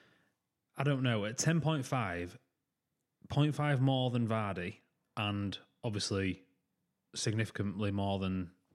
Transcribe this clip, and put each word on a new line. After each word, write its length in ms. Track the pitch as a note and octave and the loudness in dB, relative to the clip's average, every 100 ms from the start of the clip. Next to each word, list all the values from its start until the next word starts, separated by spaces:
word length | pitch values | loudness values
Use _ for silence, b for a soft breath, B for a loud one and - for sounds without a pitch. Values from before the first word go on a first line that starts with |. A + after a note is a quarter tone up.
| b b b b _ _ _ - | b b b b _ _ _ -2
I 60 | |
don't 200 | C#3+ C3+ | 0 2
know, 220 | B2+ A2 G#2 | 2 0 -2
at 120 | A2+ | 0
ten 240 | D3+ E3 | 2 2
point 240 | D3+ D3+ B2 | 2 -2 -2
five, 520 | C3 G2 F2 F2+ - _ _ _ _ _ _ _ _ - | -2 -2 -4 -6 -10 _ _ _ _ _ _ _ _ -2
point 240 | C#3+ D3+ D3 | 2 2 2
five 260 | D3 C3 | 2 4
more 280 | C3+ C3 B2+ | 4 4 2
than 160 | A#2+ A2 | 2 2
Vardy, 480 | A2 G#2 F2+ F2+ - _ _ _ - | 0 0 -4 -6 -8 _ _ _ -2
and 400 | G#2 G2+ G2+ - - _ | 0 0 -2 -4 -14 _
obviously 600 | A#2+ G2+ - G2 F#2+ E2 _ _ _ _ _ _ _ - | -4 -2 -2 0 0 -2 _ _ _ _ _ _ _ -4
significantly 760 | A#2 G#2+ G#2+ - G2+ F#2 G#2 | -2 0 -2 -2 -4 -2 -2
more 260 | G2+ G2 G2 | 0 0 0
than 320 | F#2+ F#2+ E2+ _ _ | 0 -2 -4 _ _